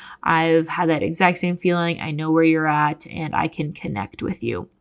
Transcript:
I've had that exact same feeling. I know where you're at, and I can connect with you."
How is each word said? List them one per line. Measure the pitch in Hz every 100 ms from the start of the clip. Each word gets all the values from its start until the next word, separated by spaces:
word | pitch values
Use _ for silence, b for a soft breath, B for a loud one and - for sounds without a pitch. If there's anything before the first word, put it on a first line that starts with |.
| B B
I've | - 165 165 165 160
had | - 165
that | 156
exact | 101 160 185 175
same | 180 175
feeling. | 180 175 170 170
I | -
know | 151 156
where | 160
you're | 165 160 156
at, | 147 151 151 -
and | - 160
I | - 160
can | - 151
connect | 190 - 113 95 -
with | - 185
you." | 117 98 - _